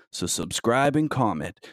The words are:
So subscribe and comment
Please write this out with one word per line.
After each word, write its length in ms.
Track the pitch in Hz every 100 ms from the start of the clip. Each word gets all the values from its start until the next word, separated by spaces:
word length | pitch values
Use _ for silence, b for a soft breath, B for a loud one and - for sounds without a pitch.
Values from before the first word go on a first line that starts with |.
| b
So 160 | - 87
subscribe 680 | - 82 - 117 123 143 143
and 140 | 156
comment 480 | 131 113 78 82 - B